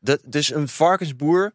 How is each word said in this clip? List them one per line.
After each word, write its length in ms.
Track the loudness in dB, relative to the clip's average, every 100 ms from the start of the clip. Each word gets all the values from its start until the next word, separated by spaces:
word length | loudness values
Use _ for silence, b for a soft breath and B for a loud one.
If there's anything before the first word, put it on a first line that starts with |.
Dat, 160 | 0 -2 -2
dus 280 | -4 -2
een 140 | -4 -6
varkensboer 840 | 2 2 2 -2 -4 0 2 0